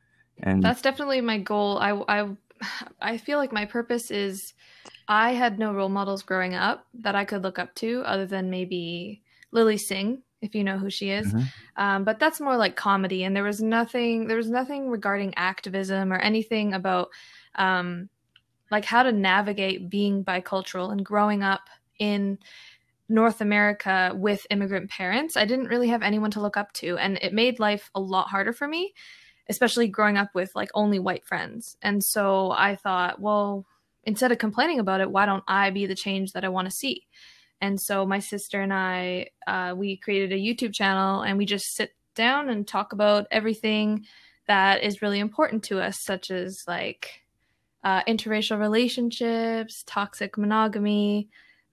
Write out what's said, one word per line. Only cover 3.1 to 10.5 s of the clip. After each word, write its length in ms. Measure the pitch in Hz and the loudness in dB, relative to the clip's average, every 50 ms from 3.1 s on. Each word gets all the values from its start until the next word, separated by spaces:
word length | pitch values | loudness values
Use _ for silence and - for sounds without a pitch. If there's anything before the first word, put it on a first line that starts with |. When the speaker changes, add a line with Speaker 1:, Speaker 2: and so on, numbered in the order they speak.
| 233 226 | -6 -6
Speaker 2:
feel 180 | - 285 294 | -4 -2 0
like 160 | 294 277 269 | 0 0 0
my 140 | 220 208 208 | -2 -4 -4
purpose 440 | 208 - 240 233 - 240 233 233 - | -4 -4 -4 -2 -2 -2 -4 -4 -4
is 440 | 208 202 202 196 190 196 - - - _ _ - - - - - - - _ - | -4 -2 -2 -2 -4 -8 -12 -14 -18 _ _ -20 -20 -20 -20 -20 -20 -8 _ 2
I 240 | 208 214 226 240 | 4 4 4 4
had 260 | 254 240 247 233 196 208 | 4 2 2 2 2 0
no 160 | 220 214 202 | -2 -2 0
role 160 | 196 196 190 | 0 0 0
models 320 | 196 202 196 196 196 196 | 0 -2 -2 -2 -4 -6
growing 320 | - - 185 185 185 185 180 | -4 -2 -2 -2 0 -2 -2
up 320 | 185 185 214 262 - - _ - | 0 0 0 0 -2 -6 _ -12
that 200 | 240 220 208 196 | -6 -2 0 0
I 120 | 202 202 | 0 0
could 160 | 196 214 190 | -2 -2 -4
look 160 | 185 190 190 180 | -4 -4 -4 -4
up 160 | 175 - - | -6 -8 -8
to 260 | - 226 226 240 254 - | -6 -4 -4 -4 -2 -2
other 180 | - 196 190 196 | -2 -2 -2 -2
than 240 | 185 196 190 185 185 | -2 -4 -4 -2 -2
maybe 720 | 185 185 185 180 185 175 170 165 175 170 180 214 208 - _ _ _ _ - - | -4 -4 -4 -4 -6 -6 -6 -6 -8 -8 -10 -12 -14 -16 _ _ _ _ -10 -2
Lilly 240 | - 226 226 220 214 | 2 4 4 4 4
Singh, 460 | 208 - - 190 190 196 220 262 262 - _ _ _ | 2 -2 -4 -4 -2 -2 -2 -4 -6 -8 _ _ _
if 140 | 226 208 | -8 -6